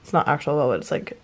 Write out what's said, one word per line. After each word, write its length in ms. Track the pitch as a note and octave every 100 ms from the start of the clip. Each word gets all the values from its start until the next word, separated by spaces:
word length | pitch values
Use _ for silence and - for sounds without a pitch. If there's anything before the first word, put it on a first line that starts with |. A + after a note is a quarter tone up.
It's 100 | -
not 160 | E3 -
actual 300 | D3 - D3
velvet, 240 | B2+ F#2+
it's, 100 | -
like, 300 | - - -